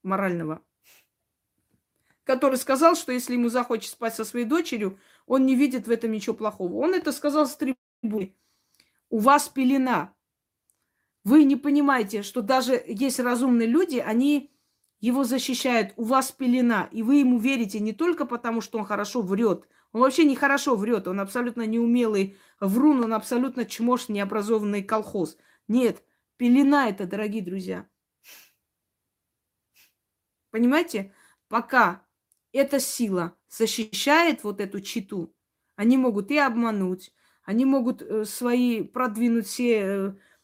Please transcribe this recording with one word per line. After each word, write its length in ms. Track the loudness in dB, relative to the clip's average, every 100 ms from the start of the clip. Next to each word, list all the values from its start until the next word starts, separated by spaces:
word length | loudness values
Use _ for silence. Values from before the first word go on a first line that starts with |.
морального – 580 | -6 -2 -2 -4 -6 -10 _ _ _ _ _ _ _ _ _ _ _ _ _ _ _ _
который 340 | -2 2 2 0
сказал, 380 | -2 4 4 4
что 160 | 0
если 220 | -4 -2
ему 160 | -2 0
захочется 440 | 0 -2 -4 -6
спать 200 | -8 -8
со 120 | -6 -8
своей 200 | -4 -2
дочерью, 540 | -2 -2 -4 -6 -8 _ _ -2
он 200 | 0 2
не 100 | 2
видит 320 | 2 -2 -2
в 40 |
этом 200 | -2 -2
ничего 240 | -6 -6 -6
плохого. 400 | -6 -6 -6 -2
Он 180 | 0
это 180 | 0 -2
сказал 360 | -2 0 2 0
с 80 | -2
трибуны. 800 | -6 -6 _ _ -6 -6 -8 _ _ _ _ _ _ _ -6
У 100 | 0
вас 280 | 4 4 2
пелена. 680 | -2 0 2 0 -2 -4 _ _ _ _ _ _ _ _ _ _ _
Вы 220 | 4 6 6
не 100 | 4
понимаете, 680 | 0 2 2 2 0 -6
что 180 | -6 -6
даже 420 | 0 0 2 -2 -2
есть 340 | -4 -2 -2
разумные 480 | -2 0 2 2 4
люди, 300 | 2 2 -2
они 540 | -2 0 2 2 -2 _ _ _ _ _
его 240 | -2 0
защищают. 680 | 0 -2 -2 -4 0 0 -2 -4
У 80 |
вас 280 | 0 0 0
пелена, 580 | -4 0 2 2 0 -2
и 100 | -4
вы 160 | 2 4
ему 220 | 4 2
верите 400 | 2 0 -2 -4
не 140 | -4
только 320 | -2 -2 -2 -4
потому, 360 | -6 -4 -6
что 160 | -4 -6
он 80 | -4
хорошо 360 | -4 -4 -4
врет. 460 | -2 0 2 0 -6 _ _
Он 80 | 2
вообще 240 | 2 4 4
нехорошо 500 | 4 2 2 0 0
врет, 320 | 0 -2 -2
он 120 | -6
абсолютно 440 | -4 -4 -4 -4 -4
неумелый 720 | 0 2 2 2 0 -2 -6 _ -6
врун, 440 | -2 2 4 4
он 100 | 2
абсолютно 520 | -2 -2 -2 -2 -4 -6
чмошный, 500 | -2 0 0 -2 -4
необразованный 680 | -2 -2 0 0 0 -4
колхоз. 540 | -2 -4 -4 -4 -4 -6 _ _ -2
Нет, 340 | 2 2 -2 _ _ _ -2
пелена 540 | 2 4 6 4 2
это, 160 | -2 -6
дорогие 360 | -6 -6 -6
друзья. 460 | -6 -8 -8 -10 -12 _ _ _ -20 -20 _ _ _ _ _ _ _ _ _ _ _ _ _ _ _ _ _ _ _ _ _
Понимаете? 600 | 0 2 2 0 -4 -8 _ _ _ -6
Пока 580 | -4 0 2 2 0 _ _ _ _ _
эта 260 | 0 2 0
сила 580 | -2 -4 -2 -2 -4 -8 _
защищает 920 | -4 -2 -2 -6 -4 2 4 4 0
вот 160 | -4 -8
эту 200 | -8 -8
читу, 540 | -8 -8 -6 -8 -10 _ _ _ _ 0
они 220 | 4 4
могут 340 | 4 0 -2
и 60 | 0
обмануть, 760 | 0 0 -2 -2 -2 -4 -10 _ _ _
они 220 | -4 0 2
могут, 360 | 2 0 -4
э, 240 | -6 -6 -6
свои 560 | -4 -2 2 2 0
продвинуть 640 | -4 -4 -4 0 0 0 -2
все, 260 | -2 0 0
э, 360 | 0 -2 -4 -8 _ _